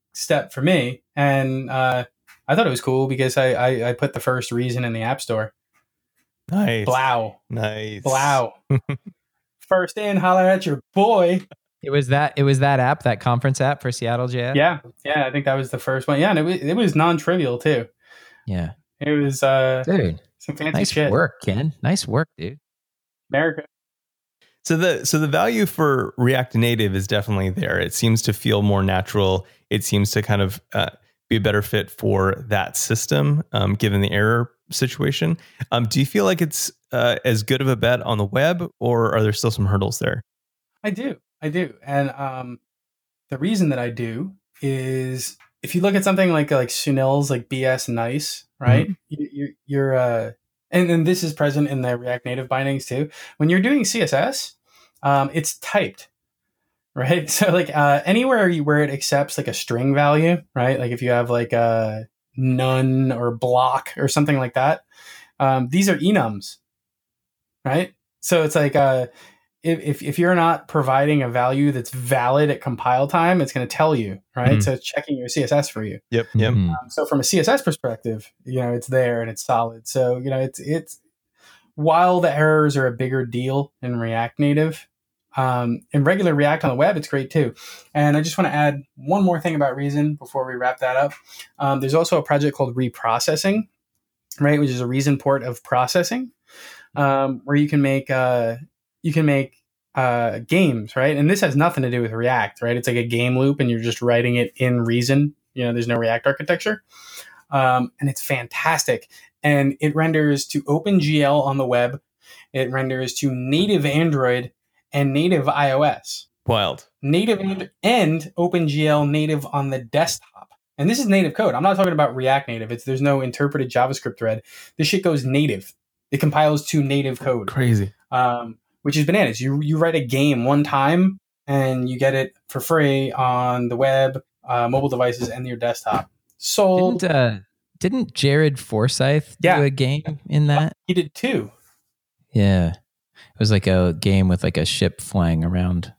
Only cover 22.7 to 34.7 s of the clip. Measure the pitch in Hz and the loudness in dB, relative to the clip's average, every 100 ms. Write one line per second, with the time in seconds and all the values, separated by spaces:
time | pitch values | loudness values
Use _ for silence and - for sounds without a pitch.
22.7 | _ _ _ _ _ _ 135 160 156 147 | _ _ _ _ _ _ 0 0 -2 -12
23.7 | _ _ _ _ _ _ _ _ _ - | _ _ _ _ _ _ _ _ _ -2
24.7 | 165 180 147 139 156 151 156 214 226 202 | 0 2 0 0 0 0 2 0 0 -2
25.7 | - 151 131 - - 123 131 123 113 120 | 0 0 2 -2 0 2 2 0 0 0
26.7 | 113 104 95 98 104 101 101 95 92 - | 2 0 -2 -2 -2 -2 -2 -2 -2 -4
27.7 | - 87 - 113 113 - 107 117 104 104 | -2 -4 -2 2 2 0 -2 0 2 2
28.7 | 98 98 92 95 104 95 92 - _ _ | 2 2 0 -2 0 2 0 -4 _ _
29.7 | 107 - 101 101 110 107 101 98 - - | -4 0 0 0 0 0 0 0 -4 -8
30.7 | - - - _ _ _ 113 104 104 101 | -4 -4 -8 _ _ _ 0 2 0 0
31.7 | 107 - - 110 98 95 - 123 104 - | -4 -4 -6 -2 2 0 -2 -2 -2 -2
32.7 | - - 117 - 143 143 147 - 110 98 | -6 -2 -2 0 0 2 0 -2 -2 0
33.7 | 104 107 101 98 101 107 117 120 _ _ | 0 0 2 0 2 2 0 -2 _ _